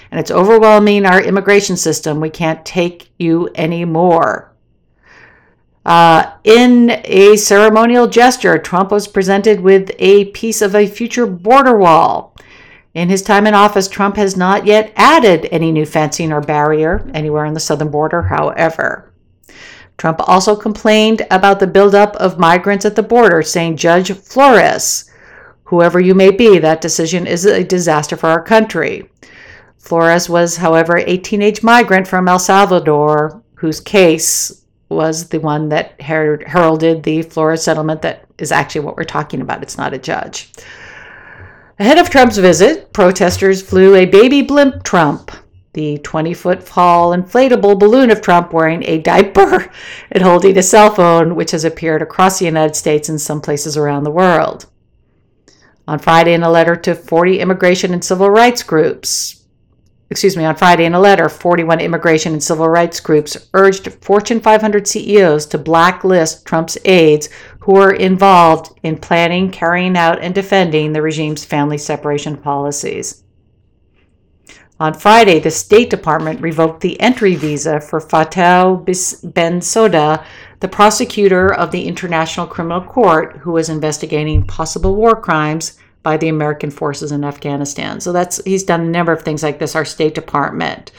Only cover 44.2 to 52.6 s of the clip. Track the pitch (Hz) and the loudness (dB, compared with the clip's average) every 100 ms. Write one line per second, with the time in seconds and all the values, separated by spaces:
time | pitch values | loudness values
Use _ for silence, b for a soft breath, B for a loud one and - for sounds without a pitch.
44.2 | 247 285 247 285 277 262 - 185 151 160 | 6 4 2 2 2 0 -2 0 0 -2
45.2 | - - _ _ _ - 151 147 147 160 | -10 -20 _ _ _ -8 -6 -8 -8 -6
46.2 | 156 170 180 180 - - 175 175 175 175 | -6 -6 -4 -4 -4 0 2 4 2 0
47.2 | 185 240 262 233 202 196 208 247 254 208 | -2 2 2 4 2 4 4 4 4 2
48.2 | - 175 175 165 160 170 - 160 165 175 | 2 0 0 -2 -2 -2 -4 -4 0 0
49.2 | 202 - - 370 - - - - - - | 2 2 2 2 -4 -16 -20 -20 -6 0
50.2 | 185 175 190 190 185 226 214 214 175 165 | 2 4 4 2 2 4 4 4 2 2
51.2 | 165 170 170 170 160 160 165 156 156 - | 0 -2 -4 -4 -6 -6 -4 -4 -4 0
52.2 | 185 185 175 160 | 0 0 -2 0